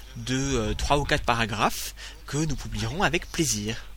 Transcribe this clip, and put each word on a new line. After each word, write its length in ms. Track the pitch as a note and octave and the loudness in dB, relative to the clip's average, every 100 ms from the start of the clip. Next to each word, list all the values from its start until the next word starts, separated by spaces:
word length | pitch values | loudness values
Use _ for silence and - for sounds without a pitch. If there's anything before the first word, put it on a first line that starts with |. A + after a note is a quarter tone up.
| - A#2+ | -12 -10
de, 200 | A2+ C3 | -2 0
euh, 380 | C#3 B2+ G#2+ | 2 2 2
trois 240 | G#2+ - C#3+ | 0 2 2
ou 60 | |
quatre 200 | C3+ D3 | 4 2
paragraphes 680 | - A#2 A2 G#2 D3 - - - - - - | 2 2 2 2 2 2 -6 -8 -14 -14 -6
que 100 | C#3+ | -2
nous 200 | D#3+ C3 | 0 -2
publierons 460 | A2 A2 A2+ D#3 | -4 -2 -2 2
avec 280 | F#3 E3+ - | 2 2 -2
plaisir. 520 | - D3+ G#2+ G#2 A2+ - | 0 0 0 -2 -4 -8